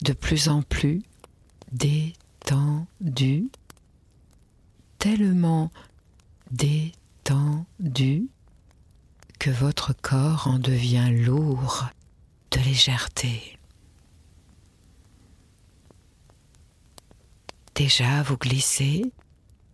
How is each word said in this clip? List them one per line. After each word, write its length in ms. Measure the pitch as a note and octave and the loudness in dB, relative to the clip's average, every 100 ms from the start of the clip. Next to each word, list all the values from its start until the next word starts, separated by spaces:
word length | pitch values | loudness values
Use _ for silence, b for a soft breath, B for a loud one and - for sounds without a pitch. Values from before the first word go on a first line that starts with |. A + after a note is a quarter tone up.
de 120 | C#3+ | -4
plus 360 | C3 - D#3 D3+ | -2 0 0 2
en 140 | D3 | 0
plus 400 | C3+ - C#3+ E3 - - - _ _ - - | 0 0 0 -2 -6 -18 -20 _ _ -20 -12
détendu, 1800 | B2+ C#3+ D3+ D#3 E3+ _ - - C#3 D3 D3+ E3+ - F3 B2+ C3 C#3+ B3 - - - _ _ _ _ _ _ _ _ _ _ _ - | -2 0 0 -2 -8 _ -10 -2 0 0 -2 -6 -6 -4 0 0 0 -4 -10 -20 -20 _ _ _ _ _ _ _ _ _ _ _ -4
tellement 760 | G#3 G#3+ G3+ F3+ E3+ D#3+ D#3+ B B B _ _ _ - - | 0 2 2 2 2 0 -2 B B B _ _ _ -20 -10
détendu 1800 | B2 D3 D3+ D#3+ - _ - - C#3 D3 D3+ F3 - E3+ B2+ C3 D3 B3+ _ - _ _ _ _ _ _ _ - - | -2 0 0 -2 -10 _ -10 -2 0 2 -2 -6 -8 -4 0 2 0 -4 _ -20 _ _ _ _ _ _ _ -20 -6
que 120 | C#3 | -2
votre 420 | B2 C#3 - - | 0 0 0 -2
corps 540 | B2+ - C3 D3 D#3 - | -4 0 0 2 0 0
en 100 | C3 | 0
devient 540 | B2 B2+ B2 B2 B2 | 2 2 2 2 4
lourd 760 | A#2 A#2 C#3 D#3 B2+ C3 - B2 - - _ - _ - | 4 2 2 0 -2 -2 -4 -8 -12 -20 _ -20 _ -4
de 80 | C3 | 0
légèreté. 1000 | B2+ B2+ - B2 - - B2 A#2 - - - _ _ _ _ _ - - _ - _ _ - - - - - - _ _ - _ - - _ _ - - _ - - _ _ - _ - _ _ - - - - | 2 2 2 0 -4 -6 -6 -6 -10 -20 -20 _ _ _ _ _ -20 -20 _ -20 _ _ -20 -20 -20 -20 -20 -20 _ _ -20 _ -20 -20 _ _ -20 -20 _ -20 -20 _ _ -20 _ -20 _ _ -20 -20 -10 -2
Déjà, 480 | C#3+ - A#2+ C#3+ | 2 2 2 0
vous 140 | C#3 C3+ | 0 -2
glissez 720 | B2+ C3 - - C#3 D#3+ B3 - - _ _ _ _ | -2 -2 -2 0 0 0 -2 -8 -20 _ _ _ _